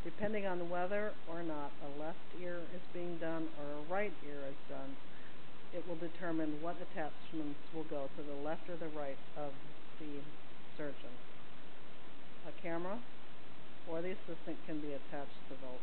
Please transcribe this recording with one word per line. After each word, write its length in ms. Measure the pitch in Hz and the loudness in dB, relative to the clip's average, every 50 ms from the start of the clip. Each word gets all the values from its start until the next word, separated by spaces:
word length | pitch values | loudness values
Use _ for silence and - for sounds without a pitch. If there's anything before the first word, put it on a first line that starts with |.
| - | 0
Depending 400 | 170 - - 214 208 214 208 196 | 0 0 0 0 0 0 0 0
on 240 | 190 180 175 175 170 | 0 0 0 0 0
whether 440 | 175 175 180 185 202 208 214 214 - - - 165 | 0 0 0 0 0 0 0 0 0 0 0 0
or 100 | 165 170 | -2 0
not 300 | 170 160 151 147 147 139 - - | 0 0 0 0 -2 -2 -2 -2
a 80 | - 143 143 147 | -2 -2 -2 -2
left 300 | 151 160 190 - - - - | -2 -2 -2 -2 -2 0 0
ear 240 | 165 180 175 175 175 165 160 165 | 0 0 0 0 0 0 0 0
is 40 | 185 - - | 0 0 0
being 240 | - 175 175 175 175 | 0 0 0 0 0
done 320 | 165 165 160 165 160 160 160 - | 0 0 0 0 0 0 0 0
or 80 | 147 147 143 | 0 0 0
a 160 | 147 147 151 156 | 0 0 0 0
right 220 | 180 196 214 202 - - - 147 | 0 0 0 0 0 0 0 0
ear 80 | 147 143 139 | -2 -2 -2
is 160 | 135 139 - - - | -2 -2 -2 -2 -2
done, 280 | 139 135 135 135 135 139 - - - - - - - - - - - - - - | -2 -2 0 0 0 0 0 0 0 0 0 0 0 0 0 0 0 0 0 0
it 100 | - 180 156 180 | 0 0 0 0
will 80 | 170 | 0
determine 640 | 160 170 165 - - 185 170 165 160 156 151 151 147 | 0 0 0 0 0 0 2 2 2 2 0 0 0
what 160 | 156 170 180 | 0 0 0
attachments 800 | 180 175 - - 180 156 147 - - - - - 160 151 147 143 - - - | 0 0 0 0 0 0 0 0 0 0 0 0 0 0 0 0 0 0 0
will 160 | 160 160 151 156 | 0 0 0 0
go 220 | 156 143 139 135 - | 0 0 0 0 0
to 80 | 160 | 0
the 140 | 151 147 143 143 143 | 0 0 0 0 0
left 240 | 151 165 165 - - | 0 0 0 0 0
or 80 | 175 | 0
the 160 | 160 170 156 | 0 0 0
right 240 | 151 151 147 139 135 127 - - - | 0 0 0 0 0 0 0 0 0
of 180 | 156 147 143 135 139 143 147 - - - - - - | 0 0 0 0 0 0 0 0 0 0 0 0 0
the 220 | 160 151 143 143 139 147 143 - - - - - - - - | 0 0 0 0 0 0 0 0 0 0 0 0 0 0 0
surgeon. 400 | - 151 143 127 - - 120 123 123 - - - - - - - - - - - - - - - - - - - - - - - - - | 0 0 0 0 0 0 0 0 0 0 0 0 0 0 0 0 0 0 0 0 0 0 0 0 0 0 0 0 0 0 0 0 0 0
A 60 | 165 - - | 0 0 0
camera 380 | - 170 165 165 175 185 202 240 240 - - - - - - - - - - - - - - - - 175 | 0 0 0 0 0 0 0 0 0 0 0 0 0 0 0 0 0 0 0 0 0 0 0 0 0 0
or 140 | 160 165 | 0 0
the 100 | 170 185 | 0 0
assistant 480 | 185 185 - - 165 160 - - 156 - - | 0 0 0 0 0 0 0 0 0 0 0
can 140 | - 160 151 | 0 0 0
be 120 | 147 147 | 0 0
attached 480 | 143 135 - - 165 143 139 135 - - - - | 0 0 0 0 0 0 0 0 0 0 0 0
to 80 | 135 | 0
the 160 | 131 131 127 127 123 | 0 0 0 0 -2